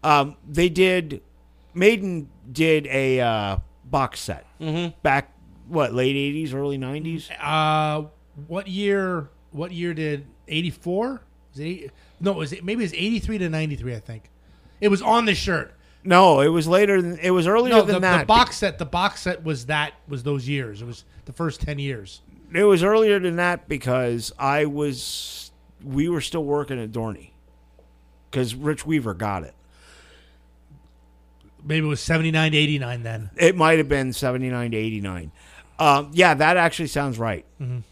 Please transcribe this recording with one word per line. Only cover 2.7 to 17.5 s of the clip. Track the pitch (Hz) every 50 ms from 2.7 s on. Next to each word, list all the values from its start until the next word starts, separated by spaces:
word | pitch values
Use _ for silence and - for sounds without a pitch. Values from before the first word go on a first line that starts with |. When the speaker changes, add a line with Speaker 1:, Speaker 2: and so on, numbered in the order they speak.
| 160 156 147 135
Speaker 1:
a, | 131 135 135 131 131 127
uh, | 123 117 113 110 104 98 98 92 - - - _ _
box | 127 131 147 135 117 - -
set | - - 95 71 - _ _ _
Speaker 2:
Mm-hmm. | 160 160 151 165 175 170 160 - _
Speaker 1:
back, | 151 135 139 139 - _ _ - - - - - -
what, | 170 160 147 120 104
late | 123 127 131 139 139
eighties, | 139 143 143 156 160 147 127
early | 135 139 143 139 135
nineties? | 131 127 139 151 156 165 165 160 147 - - -
Speaker 3:
Uh, | - 147 156 156 156 156 156 156 156 151 151 151 151 151 _ _ _ _ _ 147 143 156
what | 170 185 196 196
year? | 185 190 208 202 196 196 190 185 180 170 147 135 _ _ _ _
What | - 143 160 180
year | 180 170 175 175 170
did | 156 160 151 147 143 143 131 - _ _ -
eighty-four? | 151 160 170 175 - - - 170 175 190 226 254 269 233 - _ _ _ _ _ _
Was | 131
it | 147
eight, | 160 180 185 - 208 - _ - _ _ _
no, | 165 196
it | 196 165
was, | 160 143 - - 170
maybe | 180 214 233 233
it |
was | 180 160
eighty-three | 170 170 208 233 220 - - 220 208
to | 185 170
ninety-three. | 160 156 156 156 143 131 123 127 120
I | 113
think | - - 117 110 - - _ _ _ _ - _ _ - _ _
it | - 208
was | 202 190
on | - - 220 233 233
the | 214 196
shirt. | - - 190 180 156 - - - _ _ _ _ _ _
Speaker 1:
No, | 185 180 180 190 185 160 139
it | 139 156
was | 165 170 151 160
later | 175 190 208 202 202 190
than, | 180 170 175 156
it | 160 185
was | 185 185 165
earlier | 170